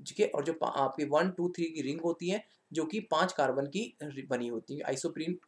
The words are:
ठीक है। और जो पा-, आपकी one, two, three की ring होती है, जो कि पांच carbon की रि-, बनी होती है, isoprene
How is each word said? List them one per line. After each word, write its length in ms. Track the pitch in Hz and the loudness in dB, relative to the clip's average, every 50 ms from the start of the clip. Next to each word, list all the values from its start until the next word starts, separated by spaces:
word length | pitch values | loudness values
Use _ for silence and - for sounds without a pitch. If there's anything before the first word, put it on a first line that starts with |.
| 139 - | -14 -6
ठीक 120 | - - | 0 0
है। 80 | 208 - | 2 2
और 160 | - 147 139 | 2 0 0
जो 100 | 156 160 | 0 0
पा-, 220 | - 151 - - | 0 0 0 2
आपकी 300 | - 139 131 - - 147 | 2 2 2 2 0 0
one, 240 | 135 139 151 170 190 | 4 4 4 4 4
two, 200 | 180 - 175 180 | 2 0 -2 -2
three 160 | 175 - 170 | 0 -2 -2
की 160 | 165 160 160 | -2 -2 -2
ring 200 | 143 131 147 170 | -2 -2 -2 0
होती 280 | 165 170 165 - 175 175 | 0 0 0 0 0 0
है, 160 | 190 214 214 _ _ _ _ - 151 | 0 0 -2 _ _ _ _ -8 -2
जो 120 | 156 156 | -2 -2
कि 140 | 160 - 220 | 0 0 -4
पांच 340 | 208 - 160 156 175 180 - | -2 0 2 4 4 4 4
carbon 320 | - 143 131 127 135 139 | 4 2 4 4 2 0
की 320 | 143 139 185 226 - - - 147 | 0 0 -2 -4 -4 -6 -10 -10
रि-, 260 | 151 135 135 131 127 | -8 -8 -8 -4 -2
बनी 180 | 131 123 120 120 | -2 -2 0 -2
होती 280 | 120 110 - - 139 147 | -4 -4 -6 -6 -8 -6
है, 40 | |
isoprene 520 | - - 135 127 - 165 - 151 156 165 180 180 - | -4 -2 -2 -2 -2 -2 -2 -2 -2 -2 -2 -4 -6